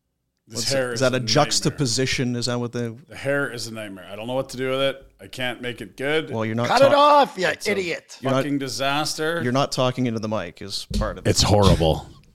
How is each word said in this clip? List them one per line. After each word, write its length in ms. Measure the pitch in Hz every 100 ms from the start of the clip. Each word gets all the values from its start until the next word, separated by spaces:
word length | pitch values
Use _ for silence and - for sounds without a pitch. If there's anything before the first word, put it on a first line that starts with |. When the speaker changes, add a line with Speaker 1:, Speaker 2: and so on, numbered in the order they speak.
| _ _ _ _ _
Speaker 1:
This 100 | 110
Speaker 2:
What's 120 | 110
Speaker 1:
hair 160 | 135 127
Speaker 2:
it, 40 |
is 0 | 120
Speaker 1:
is 40 |
Speaker 2:
that 40 | 127
Speaker 1:
a 40 | 127
Speaker 2:
a 20 |
Speaker 1:
nightmare. 80 | 117
Speaker 2:
juxtaposition? 1080 | 127 147 - 165 - 139 113 131 - 123 120
Is 120 | 117
that 120 | 120
what 120 | 120
the 240 | 120 117 113 -
Speaker 1:
The 80 | 107
hair 340 | 139 143 135
is 160 | 117 110
a 60 |
nightmare. 340 | 110 107 95 90
I 40 | 101
don't 120 | 113
know 60 |
what 160 | 131 135
to 80 | 123
do 140 | 131
with 100 | 135
it. 240 | 135 131 - _
I 60 | 95
can't 340 | - 127 113
make 180 | 123 117
it 160 | 110 -
good. 360 | 135 156 143
Speaker 2:
Well, 120 | 117
you're 120 | 110 113
not 120 | 120
Speaker 3:
Cut 140 | 240
it 80 | 269
Speaker 2:
ta- 320 | 277 294 294
Speaker 3:
off, 160 | 294 190
you 100 | 175
Speaker 1:
It's 200 | 151 214
a 40 |
Speaker 3:
idiot. 460 | 202 175 139 - -
Speaker 2:
you're 120 | 127
not 60 | 131
Speaker 1:
fucking 140 | 143 143
disaster. 840 | 135 113 135 143 151 - 156 170
Speaker 2:
You're 100 | 196
not 180 | 254 269
talking 360 | - 127 123 127
into 120 | 113
the 80 | 107
mic 340 | 107 87 -
is 260 | 101 - - -
part 220 | 107 92
of 80 | 104
it. 20 |
Speaker 1:
It's 140 | 95
horrible. 680 | - 104 98 80 80 73 - - _